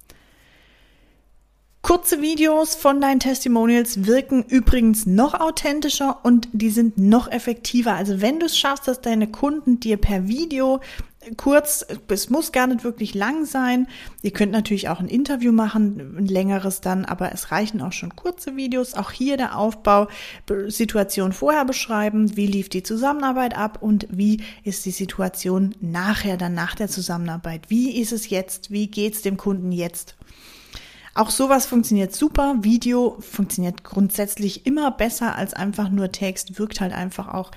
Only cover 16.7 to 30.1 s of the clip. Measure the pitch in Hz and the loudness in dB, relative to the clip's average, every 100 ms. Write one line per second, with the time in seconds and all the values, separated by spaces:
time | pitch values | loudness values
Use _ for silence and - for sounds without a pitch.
16.7 | 185 185 185 - 175 185 185 - 165 214 | -4 -2 -2 -4 -4 -6 -6 -4 -2 -2
17.7 | 214 156 - 175 - 359 349 - 269 269 | -4 -6 -8 -10 -8 -8 -8 -10 -6 -2
18.7 | 254 247 220 196 - 262 269 247 - 214 | -2 -2 -6 -8 -4 -2 -2 -2 -2 -2
19.7 | 220 - 202 208 - - - - 202 202 | 0 4 4 4 -4 -16 -14 -4 -4 -2
20.7 | 214 220 220 196 - 190 185 277 302 262 | -2 0 2 0 0 0 2 2 2 0
21.7 | 254 - 214 214 214 214 202 202 196 190 | -2 -2 -2 0 2 2 2 0 0 -2
22.7 | 185 185 226 269 294 269 254 247 - 220 | -6 -4 -2 0 0 0 0 -2 -2 -6
23.7 | - 214 208 214 185 208 214 - - 202 | -4 0 0 0 0 2 2 -2 -10 -8
24.7 | 185 190 180 190 - 185 - 180 185 196 | -6 -6 -6 -6 -4 -4 -4 -2 0 0
25.7 | - 170 175 190 208 202 185 175 175 170 | -2 -6 -2 -2 -2 -2 -4 -4 -4 -6
26.7 | - 202 190 180 175 170 165 170 160 - | -4 -6 -4 -6 -4 -6 -8 -10 -12 -2
27.7 | 226 262 247 226 226 - 185 190 - - | 0 0 -2 -4 -6 -4 -4 -4 -10 -6
28.7 | 202 208 208 214 214 196 190 202 196 180 | -4 -4 -2 -4 -2 -4 -2 -2 -2 -2
29.7 | 175 170 - - | -4 -4 -8 -14